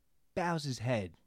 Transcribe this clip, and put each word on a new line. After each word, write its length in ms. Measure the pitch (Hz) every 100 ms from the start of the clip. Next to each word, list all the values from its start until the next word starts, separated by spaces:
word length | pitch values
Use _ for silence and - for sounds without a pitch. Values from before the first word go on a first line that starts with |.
| _ _ _ -
bows 280 | 175 165
his 160 | 143 117
head 340 | 113 120 92 -